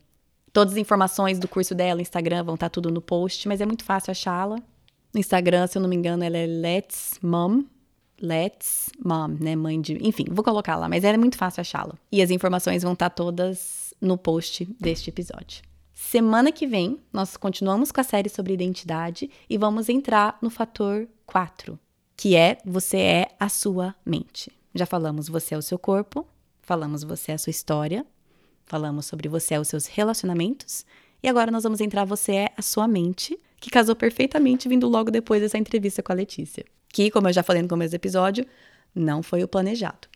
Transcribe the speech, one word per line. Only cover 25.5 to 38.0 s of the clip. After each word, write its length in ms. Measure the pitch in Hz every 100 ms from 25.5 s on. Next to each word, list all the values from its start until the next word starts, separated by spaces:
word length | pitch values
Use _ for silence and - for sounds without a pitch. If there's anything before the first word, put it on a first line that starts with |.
é 40 | 156
o 40 |
seu 160 | 147 180
corpo, 480 | - 196 202 277 - _ _ _
falamos 420 | - 175 151 147
você 280 | 151 165 -
é 20 |
a 40 | 156
sua 120 | -
história, 560 | 160 - 151 151 190 302 _ _ _ _ _
falamos 420 | - 156 151 147 151
sobre 220 | 160 151
você 260 | 160 -
é 60 | 151
os 80 | 151
seus 180 | 151 -
relacionamentos 1000 | - 214 226 185 170 180 269 - - - - _ _
e 60 | 262
agora 220 | 240 226
nós 120 | 226
vamos 180 | 220 214
entrar 240 | 214 202
você 280 | 196 208 -
é 160 | 196 202 -
a 60 |
sua 260 | - - 220
mente, 500 | 208 170 185 - 349 _ -
que 100 | -
casou 240 | 247 220
perfeitamente 720 | 226 233 - 269 302 269 254 254
vindo 200 | 254 247
logo 220 | 226 220
depois 300 | 226 226 214
dessa 180 | 208 214
entrevista 440 | 214 226 202 -
com 100 | -
a 20 | 185
Letícia. 480 | 202 - 156 - - _ _
Que, 220 | - 208
como 180 | 214 190
eu 40 |
já 100 | 180
falei 200 | 170 180
no 60 | 175
começo 220 | 170 165
do 60 |
episódio, 500 | 175